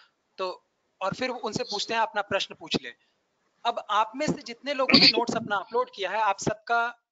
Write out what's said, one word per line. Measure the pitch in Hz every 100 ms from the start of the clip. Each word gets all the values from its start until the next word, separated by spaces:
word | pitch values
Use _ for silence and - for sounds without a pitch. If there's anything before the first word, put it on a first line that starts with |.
| _ _ _ -
तो | 185 165 _ _ _ _
और | 190
फिर | - 254
उनसे | - 226 208
पूछते | - 208 -
हैं, | 226
अपना | - -
प्रश्न | - 95 -
पूछ | - 165 -
ले। | 123 - _ _ _ _ _ _ 233
अब | 220 -
आप | 208 226 269
में | 302
से |
जितने | - 262 233 269
लोगों | 269 262 262
ने | -
notes | 226 - 226
अपना | 220 202
upload | - 233 254
किया | - 185
है, | 214
आप | 208 196
सबका | - 208 - 233 233 - _